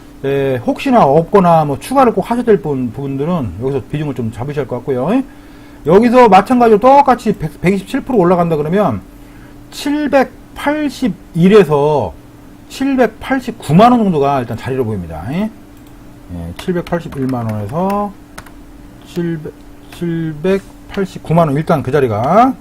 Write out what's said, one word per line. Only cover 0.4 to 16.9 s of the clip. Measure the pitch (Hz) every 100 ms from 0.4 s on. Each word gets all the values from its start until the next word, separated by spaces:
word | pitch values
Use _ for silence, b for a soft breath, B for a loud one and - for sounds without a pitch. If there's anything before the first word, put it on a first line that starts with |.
| 135 127 -
혹시나 | - 269 247
없거나 | 151 151 160 202 175 160 151
뭐 | 139
추가를 | - 269 254
꼭 | 196 -
하셔야 | 240 240
될 | 202
분, | 151 135 123
부분들은 | 113 139 135 151 180 113 87
여기서 | 131 139 -
비중을 | 151 151
좀 | 131 113
잡으셔야 | - 147 143
할 | 131
것 | 123
같고요. | 143 127 139 254 262 B B B B B 143
여기서 | 185 240 254 220
마찬가지로 | 185 202 247 233 208
똑같이 | 254 277 269 240 226
백, | - 156 -
백이십칠 | 175 196 - 269
프로 | - 247
올라간다 | 175 180 170 156
그러면 | 151 196 180 101 - B B B B B -
칠백팔십일에서 | - 294 294 294 277 - - - - 285 302 294 - 247 - - 170 185 214 156 147 147 151 95 - - - - - -
칠백팔십구만 | - 269 262 226 - - 262 - - - 160 233
원 | 247
정도가 | 202 160 139 139
일단 | 117 113
자리로 | - 131 113
보입니다. | 104 82 73 98
예, | 165 220 - - - - - - - - 87 85 90
칠백팔십일만 | - 175 165